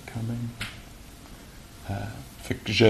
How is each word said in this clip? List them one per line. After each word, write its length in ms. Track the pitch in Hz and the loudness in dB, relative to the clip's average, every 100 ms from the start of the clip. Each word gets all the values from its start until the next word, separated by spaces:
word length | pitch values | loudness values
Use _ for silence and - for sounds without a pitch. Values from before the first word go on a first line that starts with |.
| - | -8
quand 140 | 117 113 | -4 -2
même. 200 | 117 120 - - - - - - - - - - - - - - | -2 -2 -4 -8 -8 -14 -16 -16 -16 -16 -16 -16 -16 -16 -14 -8
Euh, 140 | 101 104 - - - | -6 -6 -8 -12 -12
fait 120 | - - | -4 -4
que 160 | - | 0
je, 140 | 101 113 | 8 10